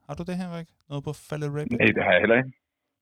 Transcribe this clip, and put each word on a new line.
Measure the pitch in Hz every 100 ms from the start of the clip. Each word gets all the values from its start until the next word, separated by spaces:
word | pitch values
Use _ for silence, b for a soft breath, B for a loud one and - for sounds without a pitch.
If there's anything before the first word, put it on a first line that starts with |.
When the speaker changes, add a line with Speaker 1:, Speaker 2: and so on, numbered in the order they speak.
| -
Speaker 1:
Har | 147
du |
det, | 175 180
Henrik? | 180 170 165 _ -
Noget | 143
på | 151
faldet | 143 - 151 147
rap? | 143 147
Speaker 2:
Nej, | 117 110 -
det |
har | 95
jeg | 90
heller | 104 120
ikke. | 131 - _ _ _ _